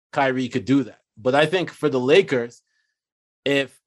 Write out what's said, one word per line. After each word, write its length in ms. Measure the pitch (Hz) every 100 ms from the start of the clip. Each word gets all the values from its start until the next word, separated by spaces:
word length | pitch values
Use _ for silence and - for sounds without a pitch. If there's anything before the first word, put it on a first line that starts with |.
| _
Kyrie 360 | 147 135 131 123
could 160 | 123
do 200 | 95 139
that. 160 | 107 - _ -
But 180 | 117
I 120 | 139 156
think 240 | 185 165
for 180 | - 151
the 120 | 131
Lakers, 600 | 127 180 165 131 120 - _ _ _ _ _ _ _ _
if 340 | - 139 135 _